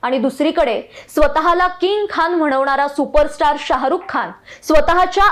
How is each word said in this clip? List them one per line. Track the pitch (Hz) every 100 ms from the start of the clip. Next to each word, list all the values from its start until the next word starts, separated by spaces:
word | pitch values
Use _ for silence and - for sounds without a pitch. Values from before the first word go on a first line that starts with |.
आणि | 240 262
दुसरीकडे | 254 - 302 320 285 214 - - -
स्वतःला | - - 311 320 349 359 359
किंग | 359 415 415
खान | - 330
म्हणवणारा | 349 302 269 277 269 285
सुपरस्टार | 285 277 - 294 - 302 294
शाहरुख | - 269 269 349 -
खान | - 175 185 - -
स्वतःच्या | - 311 302 349 359 392 403